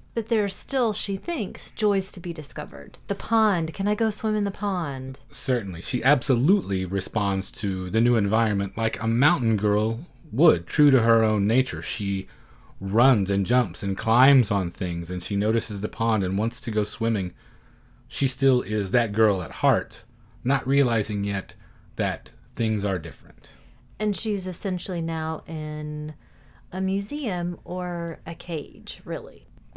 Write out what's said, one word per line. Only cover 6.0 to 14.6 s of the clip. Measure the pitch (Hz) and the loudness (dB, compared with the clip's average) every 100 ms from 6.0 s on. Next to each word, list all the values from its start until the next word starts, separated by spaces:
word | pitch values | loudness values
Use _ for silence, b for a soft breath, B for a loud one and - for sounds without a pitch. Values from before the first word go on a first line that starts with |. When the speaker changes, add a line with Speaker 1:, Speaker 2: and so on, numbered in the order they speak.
Speaker 2:
absolutely | 135 139 - 120 143 202 95 95 90 | 2 2 2 2 4 2 2 -2 0
responds | 95 - 110 98 95 92 | -2 -2 0 0 0 -4
to | - 101 95 90 | -4 -2 -2 0
the | 107 | 2
new | 120 120 | 4 4
environment | 101 110 113 101 98 - | 2 2 2 0 -2 -2
like | 113 - | -2 -2
a | 113 | 0
mountain | 117 143 165 117 107 | 4 4 4 2 2
girl | 104 104 110 113 - - - | 2 2 0 -2 -10 -18 -6
would, | 110 160 87 - | 4 6 6 2
true | - 147 | 4 6
to | 127 | 6
her | 113 113 | 6 4
own | 110 107 101 | 4 2 4
nature. | 123 127 160 | 2 2 -2
She | - - 101 95 - b b b b b | -8 -4 -2 -2 -6 b b b b b
runs | 98 104 135 113 98 | 0 4 6 6 4
and | 98 92 | 2 2
jumps | 123 101 - | 2 2 -2
and | 98 95 | -4 -2
climbs | 113 117 135 139 113 | 2 6 8 6 4
on | 101 | 2